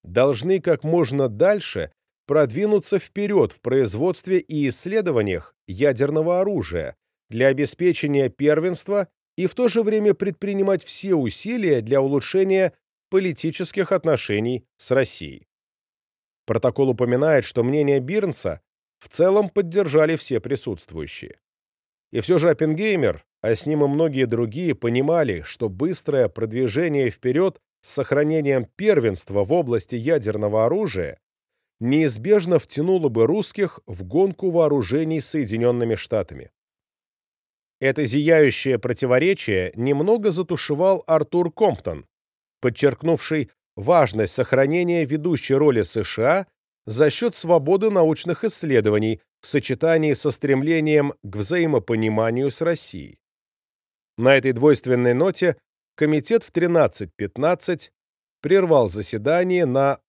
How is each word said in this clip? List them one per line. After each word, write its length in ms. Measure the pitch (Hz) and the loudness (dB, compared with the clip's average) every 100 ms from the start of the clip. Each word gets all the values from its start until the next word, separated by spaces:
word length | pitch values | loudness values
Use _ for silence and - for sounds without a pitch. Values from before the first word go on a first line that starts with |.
| 87 | -4
должны 560 | 98 135 120 156 190 | 2 2 2 0 0
как 240 | 175 156 156 | 0 -2 0
можно 420 | 170 135 139 131 | 0 0 0 -2
дальше 640 | 104 180 208 - - 78 - _ _ - | 2 2 2 -4 -8 -8 -12 _ _ -2
продвинуться 720 | 147 143 123 208 208 - 196 | 0 0 0 0 0 0 -4
вперёд 520 | - - 202 202 113 | -4 -6 0 2 2
в 80 | - | -2
производстве 800 | 120 135 120 101 175 - - 185 | -2 0 0 0 -4 -4 -2 -2
и 300 | - 156 139 | -2 -4 -4
исследованиях 840 | - 180 220 180 123 101 87 - _ - | -4 -4 -4 0 0 0 -4 -8 _ -14
ядерного 720 | 92 143 117 143 156 160 180 | 0 0 2 0 0 0 0
оружия 560 | 196 190 90 82 69 - _ _ _ | 0 -2 -4 -6 -8 -12 _ _ _
для 180 | 110 135 | 0 2
обеспечения 840 | 135 143 - 180 160 147 143 131 | 2 -2 0 0 0 0 0 0
первенства 800 | - 147 151 180 170 - 202 185 _ _ - | 0 2 2 0 -4 -4 -4 -4 _ _ -6
и 120 | 180 | -4
в 60 | |
то 140 | - 247 | 0 0
же 160 | 233 | 0
время 300 | 214 214 208 | 0 2 2
предпринимать 720 | - 202 170 202 196 196 190 - | 0 -2 -4 -6 -2 0 0 -4
все 300 | - 196 170 | -10 -2 0
усилия 680 | 120 - 202 247 185 131 | 0 -4 -6 -4 0 0
для 200 | 110 135 | 2 0
улучшения 720 | 135 143 - 190 190 190 185 - _ _ _ | 2 -2 -2 0 2 2 0 -4 _ _ _
политических 840 | 190 185 143 160 - 175 - 180 | 0 0 -2 -6 -6 -6 -4 -2
отношений 720 | 190 165 135 - 104 113 123 - _ | 0 0 0 0 -2 -2 -4 -8 _
с 140 | - | -2
Россией. 560 | 127 127 - 76 60 - _ _ _ _ _ _ _ _ _ - | 0 0 -4 -12 -14 -20 _ _ _ _ _ _ _ _ _ -4
Протокол 460 | 110 127 127 135 | 0 0 2 0
упоминает, 520 | 117 123 123 156 147 | 2 0 2 4 2
что 180 | - 123 | 2 0
мнение 380 | 120 151 143 139 | 0 2 2 0
Бирнса 600 | 131 208 196 - 92 76 _ _ _ _ | 0 -2 -4 -4 -8 -8 _ _ _ _
в 100 | - | -12
целом 400 | - 180 202 202 | 0 4 4 2
поддержали 640 | - 175 185 175 147 156 160 | -2 -2 -2 0 2 2 0
все 240 | - 120 | -2 -4
присутствующие. 1000 | 117 135 - 92 - 80 71 - - - _ _ _ _ _ _ _ | -2 -6 -6 -10 -10 -12 -12 -14 -18 -20 _ _ _ _ _ _ _
И 80 | 117 | -6
всё 180 | 107 175 | 0 2
же 120 | 165 | 2
Оппенгеймер, 760 | 151 156 156 220 185 117 76 - _ | 2 0 0 -2 0 0 -2 -10 _
а 140 | 113 110 | -2 -2
с 100 | - | -2
ним 180 | 151 | 0
и 40 | 143 | 0
многие 380 | 143 160 135 120 | 2 0 0 -2
другие, 500 | 117 117 120 175 127 | -2 -4 -4 -4 -4
понимали, 680 | 117 123 143 170 135 87 | -2 0 0 0 0 -4
что 280 | 76 - 113 | -8 -8 -8
быстрое 580 | 92 160 170 - 139 113 | -4 -4 -4 -2 0 0
продвижение 800 | - 110 113 127 107 170 143 127 | -2 -6 -2 -2 -2 -2 0 -2
вперёд 500 | - 127 139 190 - _ _ | -2 -2 0 0 -4 _ _
с 80 | - | -10
сохранением 760 | - 127 139 151 160 143 135 113 - | -8 -2 0 0 0 0 0 -2 -2
первенства 680 | 208 175 117 95 - 101 | 2 2 2 -2 -4 -4
в 100 | 98 | 0
области 420 | 170 139 117 - 120 | 0 0 -4 -4 -6
ядерного 720 | 123 156 104 107 104 107 113 | -2 -2 -2 -4 -2 0 0
оружия 540 | 185 196 95 78 - _ _ _ _ _ _ | 0 -4 -4 -8 -10 _ _ _ _ _ _
неизбежно 800 | 117 147 156 107 143 208 170 165 | -2 2 0 -2 0 0 2 0
втянуло 500 | - - 165 190 147 | 0 -4 0 0 0
бы 160 | 113 113 | 2 2
русских 540 | 202 - - 190 - - | 2 -4 -4 -4 -6 -16
в 160 | 90 | -14
гонку 480 | 90 139 196 - 190 | -4 0 0 0 -2
вооружений 680 | 170 156 143 95 139 160 160 | 2 2 2 0 -2 -2 -4
с 100 | - | -4
Соединёнными 640 | 160 113 113 120 120 117 107 | -4 -4 0 2 2 0 -2
Штатами. 560 | - 110 90 69 62 _ _ _ _ _ _ _ _ _ _ _ _ _ | -2 -4 -4 -10 -20 _ _ _ _ _ _ _ _ _ _ _ _ _
Это 260 | 135 135 135 | -2 0 -2
зияющее 720 | 131 147 160 143 - 135 120 | 0 4 6 4 2 -2 -2
противоречие 920 | 123 117 127 127 175 196 - 95 90 98 | -2 -4 2 2 2 0 -2 -2 -2 -4
немного 540 | 127 143 180 233 208 | -2 0 0 0 0
затушевал 720 | 165 170 165 - 147 185 190 - | -2 -4 -6 -4 0 2 0 2
Артур 440 | 160 147 180 170 | 0 2 -2 -2
Комптон, 540 | - 208 113 - 76 - _ _ _ _ _ | 0 0 0 -6 -10 -14 _ _ _ _ _
подчеркнувший 920 | 127 113 143 123 160 156 - 156 123 _ _ - | -4 2 0 2 0 -2 -2 -4 -6 _ _ -6
важность 580 | 104 170 127 104 104 | 2 4 4 2 -2
сохранения 720 | - - 131 139 170 175 170 143 | -2 0 2 2 2 0 0 -2
ведущей 500 | 151 160 151 - 135 | -4 -2 -4 0 2
роли 260 | 151 117 | 4 4
С 220 | 98 113 | 0 -4
Ш 200 | 98 - | -6 -2
А 240 | 120 185 185 _ _ _ - | 0 0 -2 _ _ _ -8
за 240 | 110 151 | 2 2
счёт 240 | - 233 | 2 -4
свободы 560 | - 170 170 143 190 220 | -4 0 2 2 2 2
научных 540 | 196 160 151 170 165 | 2 2 0 -4 -4
исследований – 800 | 226 - 160 123 104 107 110 110 _ _ | -4 -6 0 2 2 2 0 -4 _ _
в 80 | - | -6
сочетании 640 | 147 - 127 160 165 156 | -4 -2 -2 2 2 2
со 160 | 131 151 | 0 -2
стремлением 840 | - 143 131 147 165 151 151 143 - | -2 0 0 2 0 2 2 2 -2
к 120 | 104 101 | -10 -8
взаимопониманию 1160 | 101 180 160 135 101 113 110 110 113 120 139 | -4 -2 0 0 0 0 0 0 0 0 -2
с 100 | - | -2
Россией. 560 | 165 165 - 90 64 - _ _ _ _ _ _ _ _ _ - | -4 -4 -6 -16 -16 -20 _ _ _ _ _ _ _ _ _ 0
На 180 | 123 139 | 4 6
этой 140 | 131 | 4
двойственной 640 | 117 147 143 127 123 123 123 | 4 4 4 2 2 2 2
ноте 420 | 185 - 180 - _ _ _ - | 0 0 -2 -2 _ _ _ -4
комитет 480 | 151 156 - 226 | 0 0 0 -2
в 80 | - | -2
тринадцать 600 | - 170 170 127 - 92 - | -2 0 4 2 0 -12 -8
пятнадцать 760 | 98 - 151 175 - 170 - _ _ _ _ _ | -8 -2 -2 0 -2 -6 -8 _ _ _ _ _
прервал 480 | 147 196 180 147 107 | 0 2 4 4 4
заседание 760 | 92 101 110 117 170 185 180 151 | 0 -6 -4 0 0 2 2 2
на 340 | 131 139 135 | 2 0 0